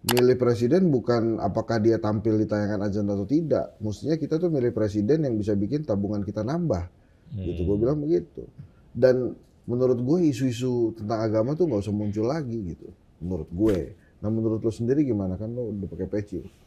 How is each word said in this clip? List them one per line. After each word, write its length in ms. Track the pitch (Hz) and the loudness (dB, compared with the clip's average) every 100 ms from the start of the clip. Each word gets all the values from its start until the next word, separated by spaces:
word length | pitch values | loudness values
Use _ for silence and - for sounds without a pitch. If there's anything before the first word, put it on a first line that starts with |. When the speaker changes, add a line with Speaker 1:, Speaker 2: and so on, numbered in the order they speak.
Speaker 1:
milih 320 | - 123 123 123 | 2 4 4 6
presiden 520 | 120 113 120 170 185 | 4 2 4 4 4
bukan 520 | 131 104 120 113 110 | 2 2 2 2 0
apakah 380 | 101 90 - 117 | 0 -2 0 2
dia 200 | 110 110 | 4 4
tampil 380 | 110 107 110 107 | 2 0 2 2
di 100 | 104 | 2
tayangan 380 | 104 101 104 | 0 0 0
azan 240 | 104 101 101 | -2 -2 -2
atau 160 | 101 | -2
tidak. 500 | 101 147 160 113 - - | 0 0 2 0 -2 -6
Mestinya 340 | 107 101 131 | -8 -6 -4
kita 240 | 160 156 160 | -4 -2 -2
tuh 120 | 180 | 0
milih 200 | 151 120 | 0 0
presiden 540 | 117 107 104 104 160 | 0 0 0 2 2
yang 100 | 147 | 2
bisa 220 | 110 101 104 | -2 0 0
bikin 260 | 101 147 | 0 -4
tabungan 400 | 147 101 98 104 | -2 -2 -2 -4
kita 200 | 98 107 | -4 -4
nambah, 420 | 107 165 165 95 87 _ _ _ - | -4 -2 -2 -2 -4 _ _ _ -14
Speaker 2:
Hmm. 120 | 104 | -8
Speaker 1:
gitu. 200 | 87 82 | -6 -2
Gue 140 | 90 104 | 0 2
bilang 180 | 117 151 | 2 0
begitu. 460 | 147 170 - - - - - - - | 0 -2 -2 -16 -16 -18 -20 -20 -12
Dan 420 | 117 127 127 117 - _ _ | 2 4 4 0 -8 _ _
menurut 340 | - 123 127 123 | -6 0 2 2
gue 200 | 123 175 165 | 2 2 2
isu-isu 680 | 120 131 113 127 123 113 | 2 -2 0 -2 0 0
tentang 260 | 110 104 113 | -2 -4 -2
agama 300 | 110 110 117 | 0 2 0
tuh 120 | 156 175 | 0 0
nggak 140 | 107 | 0
usah 120 | 101 | 0
muncul 360 | 104 107 104 113 | -2 -2 0 0
lagi 320 | 160 131 113 90 | -2 -4 -6 -6
gitu, 200 | 82 - - _ _ | -10 -14 -20 _ _
menurut 300 | 85 90 78 | -6 -6 -6
gue. 300 | 85 107 92 65 - _ _ | 2 2 2 -2 -12 _ _
Nah, 80 | 104 | -4
menurut 320 | 113 110 110 | 0 0 0
lo 100 | 113 | -2
sendiri 320 | 107 117 139 | -2 0 0
gimana? 340 | 143 107 92 92 | 2 0 -2 -4
Kan 140 | 110 | -6
lo 220 | 120 117 | -6 -6
udah 160 | 104 95 | -6 -8
pakai 200 | 82 95 | -6 -4
peci. 320 | 104 104 87 - _ | -4 -6 -10 -10 _